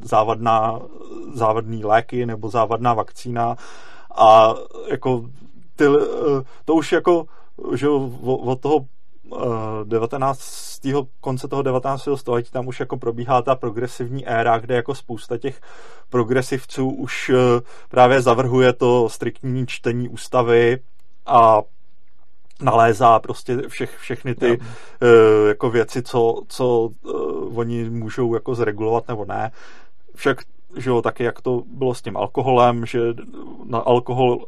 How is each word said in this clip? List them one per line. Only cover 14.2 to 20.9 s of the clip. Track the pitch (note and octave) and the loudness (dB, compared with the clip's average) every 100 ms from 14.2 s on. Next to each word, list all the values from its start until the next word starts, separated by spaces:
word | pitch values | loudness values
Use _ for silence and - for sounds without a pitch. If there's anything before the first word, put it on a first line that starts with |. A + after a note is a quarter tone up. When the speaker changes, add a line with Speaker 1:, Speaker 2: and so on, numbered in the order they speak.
| - | -4
Speaker 1:
éra, | A2+ A#2 A2+ | 0 2 2
kde | A#2 B2 | 0 -2
jako | A#2 - | -2 -6
spousta | - A#2 - A#2+ | -8 -10 -8 -6
těch | C#3 - - - - - - | -6 -8 -12 -14 -14 -12 -4
progresivců | B2 A2+ B2 B2+ C3+ - - C3 | 0 2 0 0 -4 -6 -4 -2
už, | - C3 - - | -2 -6 -6 2
eh, | B2+ B2+ A#2+ - - - | 4 6 4 0 -12 -2
právě | B2+ B2 C3+ | 6 6 6
zavrhuje | B2 A#2 B2+ B2+ B2+ | 4 4 4 4 4
to | B2 B2 B2 A2+ | 6 4 4 4
striktní | - A#2 - C3 B2+ B2 | -2 -6 -6 -6 -4 -4
čtení | - B2 A#2+ A#2+ | -4 -4 -2 -4
ústavy | A#2 - B2+ A#2 A#2 A#2 B2 - | -8 -2 0 4 6 6 2 -4